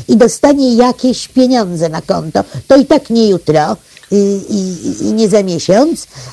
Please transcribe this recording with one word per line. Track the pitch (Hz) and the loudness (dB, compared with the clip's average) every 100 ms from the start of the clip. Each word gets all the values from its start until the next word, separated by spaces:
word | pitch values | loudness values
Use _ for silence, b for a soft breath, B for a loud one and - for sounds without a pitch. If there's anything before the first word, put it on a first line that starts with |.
| B | B
i | 214 | 4
dostanie | 233 - 285 285 254 | 4 2 0 2 2
jakieś | 226 247 247 254 - - | 2 2 0 -2 -4 -4
pieniądze | 262 254 254 185 170 165 | 0 2 2 -2 -4 -4
na | 156 | -6
konto, | - 170 160 196 - 127 - | -4 -4 -4 -6 -6 -8 2
to | 277 | 2
i | - | 4
tak | 302 - | 0 0
nie | 233 220 | 0 2
jutro, | 180 - 156 151 - B B B | 0 0 0 0 -6 B B B
y, | 202 202 196 - | 0 0 -2 -4
i, | 208 | -6
i, | 185 175 - - 208 | -6 -8 -8 -6 -4
i | |
nie | 214 214 | 0 2
za | 208 | 2
miesiąc, | 190 170 - 196 311 311 - B B | 0 -4 0 2 2 -2 -10 B B